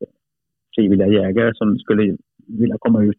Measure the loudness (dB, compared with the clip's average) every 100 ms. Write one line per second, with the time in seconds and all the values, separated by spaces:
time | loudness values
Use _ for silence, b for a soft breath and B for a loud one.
0 | -18 _ _ _ _ _ _ -2 2 2
1 | 2 2 0 0 -2 -2 -2 -2 -2 0
2 | 0 -4 _ _ -10 -4 -4 -2 0 2
3 | 0